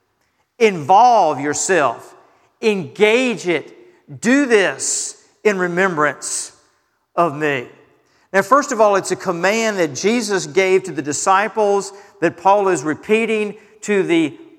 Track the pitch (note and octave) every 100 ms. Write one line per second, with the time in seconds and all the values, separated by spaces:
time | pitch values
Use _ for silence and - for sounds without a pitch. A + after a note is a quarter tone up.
0 | _ _ _ _ _ - A3 F3 C#3 G3
1 | B3 A3+ D#3+ C#3 D3 C#3 - F3+ C3 A#2+
2 | - - _ _ _ - A3+ G3+ C3+ A#2+
3 | G#3 A#3+ B3+ F3+ F3 D3+ - - - _
4 | - C3+ A#3 C#4 C4+ G#3+ E3+ C3 - -
5 | - - _ _ G#3+ F#3+ F3+ F3 F#3+ D3+
6 | D3 B2+ - - - _ _ _ _ _
7 | _ - E3+ C#3+ D3+ C3+ - _ _ _
8 | _ _ - F#3+ F#3+ C#4 - A3+ G#3+ F#3+
9 | - F#3 F#3+ E3+ F#3 A3+ A3+ G3+ D#3+ B2+
10 | G3 A#3+ G3+ F#3+ D3+ D3 F#3+ F#3+ F#3 D3+
11 | C#3+ C#3 F#3+ F#3+ G#3+ A3 G3+ G3+ F#3+ -
12 | - - E3 - F#3+ G#3 F#3+ E3+ D#3 C#3+
13 | - A3 A3 G#3+ G#3 G3+ _ - - G3+
14 | D#3+ E3 D3 - -